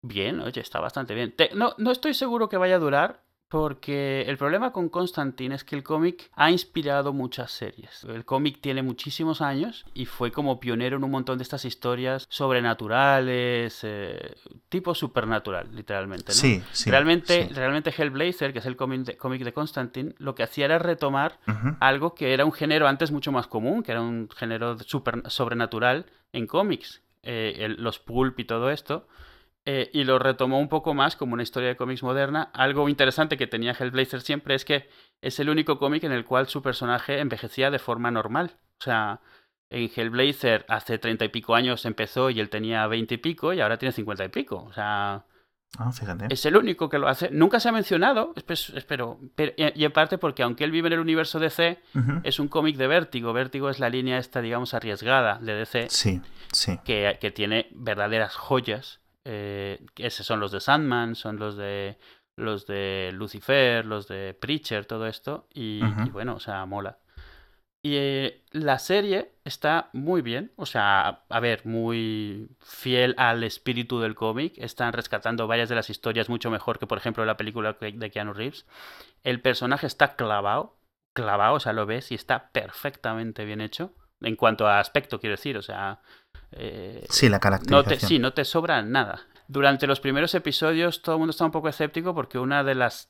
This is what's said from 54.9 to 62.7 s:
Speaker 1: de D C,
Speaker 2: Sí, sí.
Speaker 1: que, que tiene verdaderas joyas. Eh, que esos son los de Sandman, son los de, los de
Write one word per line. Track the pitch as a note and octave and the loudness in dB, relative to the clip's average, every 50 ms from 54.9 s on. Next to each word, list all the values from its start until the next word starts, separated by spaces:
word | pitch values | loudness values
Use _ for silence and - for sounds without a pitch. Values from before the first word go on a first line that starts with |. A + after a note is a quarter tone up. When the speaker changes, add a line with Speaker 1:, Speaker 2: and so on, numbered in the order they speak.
| G#2 - A2 A2+ C3 C3+ B2 G#2+ G2 A2+ | -6 -4 0 2 4 4 4 4 0 0
Speaker 1:
de | A#2 A2 | -2 -4
D | G#2+ G#2 A2+ | -4 -4 -4
C, | - - A#2+ A#2 - | -2 -2 -2 -2 0
Speaker 2:
Sí, | - - - G#2+ F#2 F2+ - - - - - - | 0 2 2 2 2 0 -4 -8 -16 -18 -12 -2
sí. | - - - - F2+ E2+ | 0 0 0 0 -2 -4
Speaker 1:
que, | - - A#2 G#2 G2+ G2+ - - | -2 -2 0 2 2 0 0 0
que | - G#2 | -4 -6
tiene | - - G#2 G2+ A2 A#2 - - | -4 -2 -2 0 0 -2 -2 -4
verdaderas | - - B2+ A#2 G#2 G2+ G2+ G#2 A2+ A2+ G#2+ G2+ - | -10 -8 -4 -4 -2 -2 0 0 2 0 0 -2 -4
joyas. | - - - C#3 B2+ A#2+ A#2 G#2 A#2+ - - - _ _ _ _ _ _ | -12 -2 0 0 0 0 -2 -6 -6 -8 -14 -18 _ _ _ _ _ _
Eh, | C3+ A2 G#2 G2+ G2+ G2+ G2+ G2 G2 G2 - - - _ | -10 -8 -8 -8 -8 -6 -6 -6 -8 -8 -10 -14 -20 _
que | - - | -8 -8
esos | A#2+ - - G2+ | -6 -6 -6 -4
son | - A2+ G#2+ | -2 -2 -2
los | G#2 G2 | -2 -2
de | G2+ F#2+ | -4 -4
Sandman, | - - C#3 D3+ D#3 C3+ B2 A#2+ A#2 A#2 A2+ | 2 2 4 4 4 2 0 0 0 -2 -6
son | - - A2 G#2+ | -6 -8 -8 -8
los | G#2 G#2+ G#2 G#2 G2+ | -6 -6 -8 -6 -6
de, | G2+ G2+ G2+ G2+ G2 G2 G2+ _ _ - - _ _ _ _ - | -8 -6 -6 -6 -6 -8 -10 _ _ -20 -20 _ _ _ _ -8
los | A2+ A2 G#2+ G2+ - | -6 -4 -4 -6 -6
de | - | -6